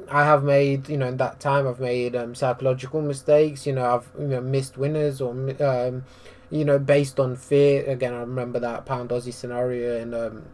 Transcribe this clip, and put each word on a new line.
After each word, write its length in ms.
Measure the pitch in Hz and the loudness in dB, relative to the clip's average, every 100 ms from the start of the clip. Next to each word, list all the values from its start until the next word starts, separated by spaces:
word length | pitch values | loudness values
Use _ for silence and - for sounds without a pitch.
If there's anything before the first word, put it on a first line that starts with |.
| - | -2
I 140 | 143 | 2
have 200 | 147 147 | 6 6
made, 440 | 143 139 143 135 135 | 6 4 4 0 -2
you 80 | 143 | -2
know, 120 | 127 | -2
in 100 | 127 | -2
that 220 | 127 - | -4 -2
time 280 | 143 139 135 | 0 0 0
I've 100 | 123 | -2
made, 380 | 127 123 123 120 | -2 -2 -2 -4
um, 180 | 120 | -6
psychological 680 | 120 127 123 135 131 131 156 | -2 -2 0 0 -2 -4 -4
mistakes, 640 | 147 135 - 151 156 139 147 | -4 -2 4 6 4 0 -4
you 80 | |
know, 220 | 131 123 120 | -2 2 0
I've, 120 | - - | -2 -8
you 100 | 143 | -4
know, 120 | 127 | -2
missed 380 | 127 135 135 127 | -2 -2 -2 -4
winners 420 | 143 156 147 135 | -2 0 -2 -2
or, 140 | 127 | -6
mi-, 240 | 127 135 131 | -4 -6 -2
um, 460 | 143 127 127 127 131 - - - - | 0 0 -2 -6 -10 -18 -20 -20 -6
you 160 | 156 | -2
know, 140 | 143 139 | 2 2
based 400 | 139 143 139 - | 4 2 2 0
on 160 | 131 | -2
fear. 500 | 127 - 143 143 139 139 | -4 2 4 6 4 0
Again, 240 | 127 123 | -2 -4
I 60 | 120 | -4
remember 400 | 120 127 120 120 | -6 -6 -4 -4
that 260 | 120 117 - | -4 -6 -6
pound 240 | 127 120 | -6 -4
Aussie 220 | 123 123 | -6 -6
scenario 680 | 120 120 123 127 123 120 117 | -10 -8 -4 -2 -2 -4 -4
in, 140 | 117 | -4
um, 300 | 117 113 110 - | -6 -6 -8 -12